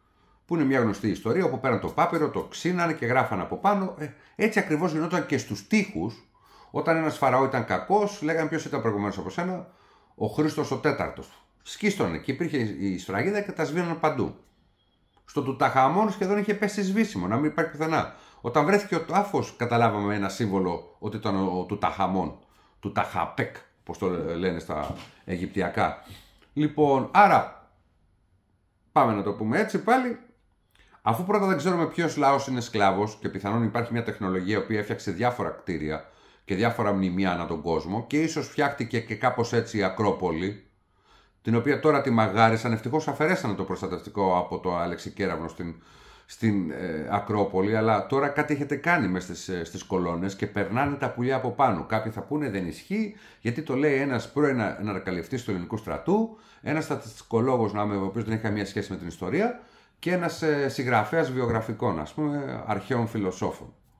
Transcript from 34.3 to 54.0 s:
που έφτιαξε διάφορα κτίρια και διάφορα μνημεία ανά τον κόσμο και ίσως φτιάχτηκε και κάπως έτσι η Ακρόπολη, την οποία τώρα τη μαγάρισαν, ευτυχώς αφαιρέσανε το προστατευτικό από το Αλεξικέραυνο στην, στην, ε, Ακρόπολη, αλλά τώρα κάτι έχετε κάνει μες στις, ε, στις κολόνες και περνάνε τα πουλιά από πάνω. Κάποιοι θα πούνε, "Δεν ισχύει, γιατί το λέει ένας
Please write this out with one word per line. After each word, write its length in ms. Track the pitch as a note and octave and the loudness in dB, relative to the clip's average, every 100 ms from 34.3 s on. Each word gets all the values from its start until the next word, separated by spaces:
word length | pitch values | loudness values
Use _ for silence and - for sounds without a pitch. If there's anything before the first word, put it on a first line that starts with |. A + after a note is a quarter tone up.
| F#2 F#2 G#2 - | 0 0 0 0
που 80 | |
έφτιαξε 380 | G#2+ G#2 G#2+ G2+ | -2 -2 -4 -4
διάφορα 380 | F2 A#2+ - E2 | 0 0 0 -4
κτίρια 600 | - - D2+ D2+ D2+ - - - _ - | -6 -6 -4 -4 -6 -8 -20 -20 _ -4
και 100 | F#2+ | 2
διάφορα 380 | A#2 - G#2 | 2 2 0
μνημεία 380 | G2 F#2+ F2+ F#2+ | 2 2 2 0
ανά 160 | F2 E2 | 0 -2
τον 140 | D#2+ | -4
κόσμο 440 | E2 D#2+ D#2+ G#2+ A#2 | 0 -2 -2 -6 -2
και 140 | D3 | 0
ίσως 260 | D#3+ D#3 - | 0 -2 -4
φτιάχτηκε 520 | - C#3+ - A#2+ A#2 | 0 0 0 -4 -4
και 160 | - G#2+ | -4 -2
κάπως 380 | B2+ - A2+ | 0 0 0
έτσι 240 | A#2+ - G#2+ | 0 0 0
η 60 | |
Ακρόπολη, 760 | F#2 - G#2 F2 F2+ D#2+ F#2+ A2+ - _ _ _ _ _ _ _ | 0 2 0 2 0 0 -4 -6 -14 _ _ _ _ _ _ _
την 140 | - A#2 | 0 2
οποία 240 | C3 D3 | 2 4
τώρα 220 | D#3 C#3+ | 4 4
τη 80 | C3+ | 4
μαγάρισαν, 640 | A#2 G#2+ G#2 A2+ A2+ A#2+ | 4 4 6 6 4 0
ευτυχώς 360 | A2 A#2+ D3+ D3+ | -2 0 -2 0
αφαιρέσανε 460 | C3 D#3 F3+ A2+ | 0 2 2 0
το 100 | G2 | -4
προστατευτικό 760 | F#2 F2+ F#2 F2 E2 G2+ F#2+ F2+ | -4 -4 -4 -6 -6 0 2 2
από 220 | F2 F2+ | 2 -2
το 160 | F#2 F2 | -2 -2
Αλεξικέραυνο 720 | F2 E2 G2 - F#2 D#2+ E2 | -2 -6 -8 -4 -2 -2 -6
στην, 280 | - E2+ E2 - - - - - | -8 -10 -12 -18 -20 -20 -20 -20
στην, 460 | - A2 G2+ E2 | -2 0 2 0
ε, 360 | C#2+ F2 D#2 D2 | -4 -6 -6 -2
Ακρόπολη, 640 | G2+ - G#2 G2 F#2+ G2+ A2 | -2 0 0 2 2 2 4
αλλά 320 | A2+ A2 - | 4 2 2
τώρα 200 | C3+ C#3+ | 0 2
κάτι 260 | C#3+ D3 | 0 0
έχετε 220 | C#3 C#3+ D3 | -2 -2 -2
κάνει 320 | E3+ E3+ G2 | 2 2 2
μες 160 | F#2 | -2
στις, 260 | F2+ E2+ - | -4 -10 -8
ε, 140 | F2+ | -6
στις 200 | E2 - | -6 -10
κολόνες 520 | - F#2 F2 E2+ G2 - | -4 -2 0 -2 -4 -4
και 120 | - | -4
περνάνε 480 | G#2 F2+ A#2 C#3+ C#3 | -2 0 0 0 0
τα 160 | B2+ | -4
πουλιά 240 | A#2+ B2 C3 | -2 0 0
από 160 | B2 | 0
πάνω. 340 | - C3 F2+ - | 2 2 2 -2
Κάποιοι 260 | A2 A2 | -2 -2
θα 100 | - | -6
πούνε, 280 | - D3 C#3 | -4 -2 -2
"Δεν 180 | G2 F2 | -2 -4
ισχύει, 480 | - - G#3 G#3 - - - | -6 -6 -4 -4 -6 -20 -6
γιατί 200 | A2+ B2 | -4 -4
το 140 | D3+ C3 | -2 2
λέει 200 | D3+ | 2
ένας 360 | C3+ | 2